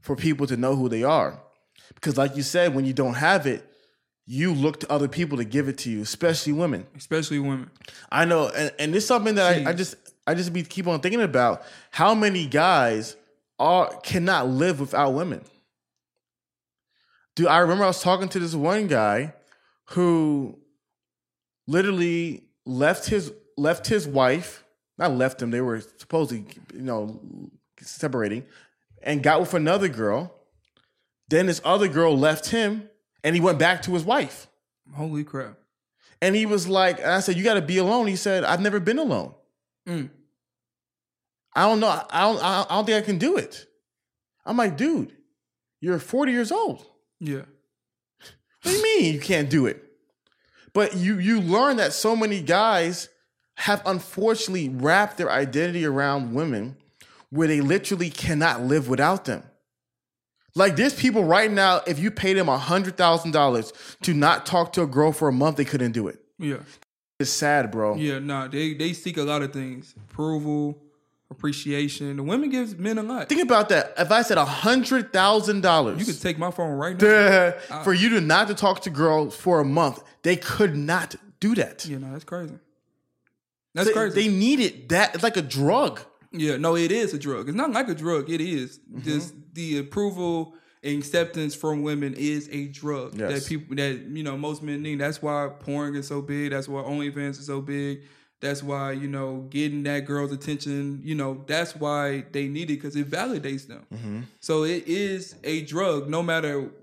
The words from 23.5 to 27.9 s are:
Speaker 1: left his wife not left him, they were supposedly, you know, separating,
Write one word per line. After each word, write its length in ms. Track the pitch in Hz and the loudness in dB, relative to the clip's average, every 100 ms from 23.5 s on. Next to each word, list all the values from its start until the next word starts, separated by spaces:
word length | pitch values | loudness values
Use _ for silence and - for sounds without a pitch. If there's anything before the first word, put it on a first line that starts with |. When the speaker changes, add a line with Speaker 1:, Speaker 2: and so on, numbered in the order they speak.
| - | -2
Speaker 1:
left 300 | 147 170 - | 0 0 0
his 200 | 220 151 | -2 0
wife 580 | 135 127 147 175 - _ _ _ - | 2 4 2 -4 -16 _ _ _ -4
not 120 | 170 | -2
left 300 | 127 131 131 | 2 0 -2
him, 80 | 120 | -4
they 100 | 120 | -2
were 200 | 127 113 | -2 -4
supposedly, 680 | - _ - 160 143 120 98 - - | -8 _ -4 -2 -2 -6 -10 -20 -18
you 100 | - | -12
know, 380 | 131 113 107 107 - 92 92 _ _ _ | -6 -6 -6 -10 -16 -18 -18 _ _ _
separating, 640 | - | -20